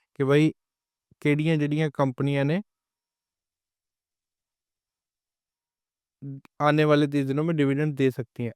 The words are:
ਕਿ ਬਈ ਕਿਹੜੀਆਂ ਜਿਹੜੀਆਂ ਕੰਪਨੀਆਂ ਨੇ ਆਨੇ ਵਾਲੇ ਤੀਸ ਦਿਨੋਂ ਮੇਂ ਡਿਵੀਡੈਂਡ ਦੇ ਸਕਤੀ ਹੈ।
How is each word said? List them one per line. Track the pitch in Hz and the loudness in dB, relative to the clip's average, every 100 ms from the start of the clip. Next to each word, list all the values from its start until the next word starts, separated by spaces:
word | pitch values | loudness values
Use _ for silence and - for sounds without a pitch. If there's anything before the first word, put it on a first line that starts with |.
| _ - | _ -6
ਕਿ | |
ਬਈ | 135 147 156 - _ _ _ _ _ _ | 2 4 2 -2 _ _ _ _ _ _
ਕਿਹੜੀਆਂ | 151 147 156 156 | -2 0 0 0
ਜਿਹੜੀਆਂ | 147 151 156 | -2 -2 -4
ਕੰਪਨੀਆਂ | - 135 123 139 139 | -2 -2 0 -2 0
ਨੇ | 139 175 - _ _ _ _ _ _ _ _ _ _ _ _ _ _ _ _ _ _ _ _ _ _ _ _ _ _ _ _ _ _ _ _ _ _ _ 143 139 _ - | 0 -2 -6 _ _ _ _ _ _ _ _ _ _ _ _ _ _ _ _ _ _ _ _ _ _ _ _ _ _ _ _ _ _ _ _ _ _ _ -16 -16 _ -2
ਆਨੇ | 147 151 | 0 2
ਵਾਲੇ | 151 147 147 | 4 4 2
ਤੀਸ | 143 135 | 0 -2
ਦਿਨੋਂ | 139 | -2
ਮੇਂ | 160 | -2
ਡਿਵੀਡੈਂਡ | 160 139 139 151 139 | 0 0 0 -2 0
ਦੇ | 131 | 0
ਸਕਤੀ | 127 117 - | 0 -10 -8
ਹੈ। | 120 | -10